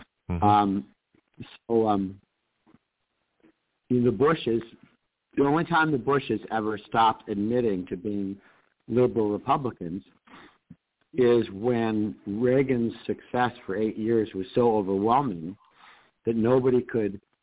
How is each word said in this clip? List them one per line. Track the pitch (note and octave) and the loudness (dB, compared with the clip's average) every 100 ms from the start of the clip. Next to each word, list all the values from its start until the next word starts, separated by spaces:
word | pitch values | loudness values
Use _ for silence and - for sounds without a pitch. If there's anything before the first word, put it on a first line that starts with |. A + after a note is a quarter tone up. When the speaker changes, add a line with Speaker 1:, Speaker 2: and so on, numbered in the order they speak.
| - _ - | -20 _ -8
Speaker 1:
Mm-hmm. | F2 | 0
Speaker 2:
Um, | G#2 G#2 G2+ G2 - _ _ _ _ - - - - | 4 4 4 -2 -6 _ _ _ _ -20 -20 -16 -2
so, | A#2 A2 | 0 2
um, | G2+ F#2+ G2 _ _ _ _ _ _ _ _ _ _ _ _ _ _ _ _ - | 0 -2 -8 _ _ _ _ _ _ _ _ _ _ _ _ _ _ _ _ -2
the | B2 A#2+ | 0 2
Bushes, | G2+ D3 D#3 - A2+ - - _ _ _ _ _ - | 2 2 0 -2 -4 -4 -16 _ _ _ _ _ 0
the | |
only | C#3 D#3 | 2 2
time | E3+ E3+ D#3 | 2 2 2
the | C#3 | 0
Bushes | A#2+ C#3 - G#2+ - | 0 0 0 -4 -4
ever | A2+ G#2+ G#2 | -6 -4 -6
stopped | - A#2+ A2+ A#2 - | -4 2 2 2 -4
admitting | G2+ G#2 B2 A#2 F#2+ F2+ | -4 -2 0 0 -2 -4
to | F#2 | -8
being | G#2+ G#2 G2 G2 - _ _ _ - | -6 -6 -6 -8 -16 _ _ _ -4
liberal | A#2 B2 G#2+ G#2+ | 0 2 2 -2
Republicans | G#2 - D#3 B2 - E2+ F#2 - _ _ - - _ - - _ _ _ | -2 -2 -2 -4 -8 -10 -10 -12 _ _ -20 -20 _ -20 -20 _ _ _
is | - B2 A#2+ G#2 | 2 4 4 2
when | G2 A#2 A#2+ A2+ G#2+ G#2+ - - | -4 -2 0 0 -2 -2 -6 -8
Reagan's | G2+ B2 C3 C3+ B2 A#2 - - | -2 2 2 2 0 -2 -4 -8
success | G#2 - B2 B2 - | -8 -6 -4 -2 -4
for | - A2 | -8 -4
eight | A2 G#2 | -4 -2
years | A2 A#2 G#2 | 0 0 0
was | F#2+ F#2 | -6 -6
so | - A#2+ G#2+ | 0 2 2
overwhelming | F#2+ G2 G#2+ B2+ C#3 F2 E2 G2 _ _ - - _ _ | 0 0 2 2 0 -6 -10 -14 _ _ -20 -20 _ _
that | - | -4
nobody | A2+ A2 C3 B2+ B2 | 0 2 4 4 2
could, | B2 A#2 G#2 G2+ _ _ | 0 -2 -4 -6 _ _